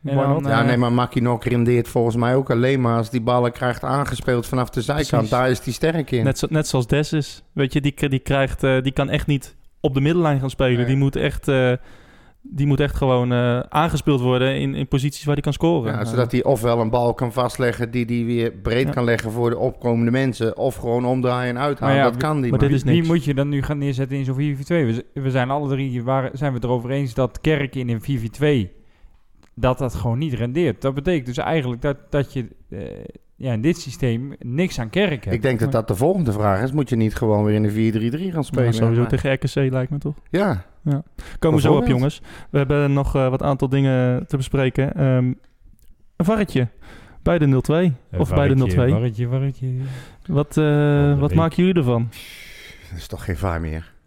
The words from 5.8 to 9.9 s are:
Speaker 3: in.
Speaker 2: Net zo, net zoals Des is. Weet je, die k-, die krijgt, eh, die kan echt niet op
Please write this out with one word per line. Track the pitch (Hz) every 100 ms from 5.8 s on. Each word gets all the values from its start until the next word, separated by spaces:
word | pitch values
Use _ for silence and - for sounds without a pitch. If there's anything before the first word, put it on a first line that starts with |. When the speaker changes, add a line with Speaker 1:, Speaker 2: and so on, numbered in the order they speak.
| 156 165 139
Speaker 3:
in. | 127
Speaker 2:
Net | 135 131
zo, | -
net | 156 151
zoals | 135 120
Des | 143 147
is. | 156 143 - -
Weet | - 139
je, | 151
die | 143
k-, | 139 147
die | 135
krijgt, | - 139 135 -
eh, | 139 131
die | 131
kan | 135 139
echt | 147 -
niet | 143 - - - _
op | 151